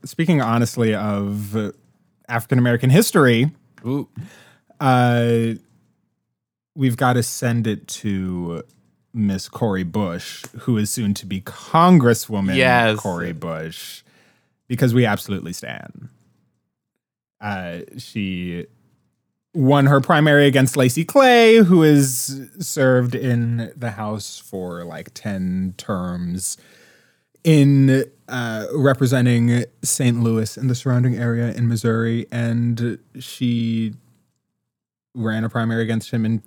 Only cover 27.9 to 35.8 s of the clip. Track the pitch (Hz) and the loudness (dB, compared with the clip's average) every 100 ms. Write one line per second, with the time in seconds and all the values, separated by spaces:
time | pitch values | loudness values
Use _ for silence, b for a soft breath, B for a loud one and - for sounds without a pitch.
27.9 | 131 131 _ - 127 117 110 104 151 139 | 4 0 _ -12 -8 -6 -8 -6 0 2
28.9 | 131 131 127 123 120 120 120 - _ - | 2 2 2 2 2 2 0 -2 _ -6
29.9 | - 127 120 113 113 110 - 135 123 135 | -2 0 0 0 0 -2 -4 -4 -2 -2
30.9 | 123 123 113 117 117 117 - 117 117 117 | 0 0 0 -2 -2 -4 -2 -2 0 0
31.9 | 113 113 117 110 117 117 117 120 117 120 | 0 -2 -4 -4 -4 -2 -2 -2 -2 -4
32.9 | 101 _ 131 123 - 123 117 113 113 110 | -6 _ -20 -18 -6 -2 -2 -2 -4 -4
33.9 | 107 _ _ _ _ _ _ _ _ _ | -8 _ _ _ _ _ _ _ _ _
34.9 | _ _ - 113 110 110 120 113 117 | _ _ -8 -4 -4 -4 -4 -2 -2